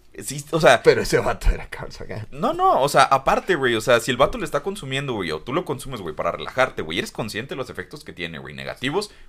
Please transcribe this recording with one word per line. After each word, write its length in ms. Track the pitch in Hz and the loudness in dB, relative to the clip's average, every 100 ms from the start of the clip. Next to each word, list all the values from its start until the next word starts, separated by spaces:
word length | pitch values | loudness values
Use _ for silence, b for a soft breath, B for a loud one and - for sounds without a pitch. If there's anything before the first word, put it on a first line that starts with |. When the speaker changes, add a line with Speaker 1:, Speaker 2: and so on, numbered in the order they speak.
| - - | -20 -14
Speaker 1:
Sí, 240 | 107 147 - | -10 -10 -4
o 100 | 165 | 4
sea 220 | 156 117 | 6 8
Speaker 2:
Pero 220 | 160 113 | 6 4
ese 160 | 98 135 | 2 0
vato 280 | 113 107 - | 0 0 2
era 180 | - - | 2 -2
Carl 220 | - - | -12 -12
Sagan. 340 | - - 110 110 | -12 -12 -10 -10
Speaker 1:
No, 200 | 143 240 | -4 -2
no, 300 | 349 381 254 | 2 4 4
o 80 | 143 | 4
sea, 140 | 151 | 4
aparte, 500 | - 135 165 226 214 | 6 4 2 0 0
güey, 220 | 160 127 110 | 2 2 2
o 60 | |
sea, 180 | 131 120 | 4 4
si 100 | 131 | 4
el 80 | 123 | 2
vato 220 | 151 240 | 2 0
lo 60 | 160 | -4
está 180 | 143 | -4
consumiendo, 500 | 196 202 135 135 143 | -4 -8 -6 -6 -4
güey, 160 | 110 82 | -2 -2
o 120 | 76 | -4
tú 120 | - | -4
lo 100 | 156 | -4
consumes, 380 | 175 151 - 117 | -2 -6 -8 -8
güey, 140 | 85 76 | -6 -4
para 160 | 85 | -2
relajarte, 500 | 80 71 127 131 - | -2 -4 0 0 -2
güey, 160 | 80 87 | -4 -4
eres 140 | - | -4
consciente 380 | - 110 101 139 | -6 -6 -8 -8
de 40 | 151 | -8
los 120 | 120 | -8
efectos 340 | 87 90 - | -10 -12 -14
que 100 | - | -14
tiene, 260 | 85 82 76 | -10 -10 -10
güey, 160 | 67 67 | -12 -12
negativos, 560 | 65 - 131 180 214 b | -10 -6 -2 -2 -4 b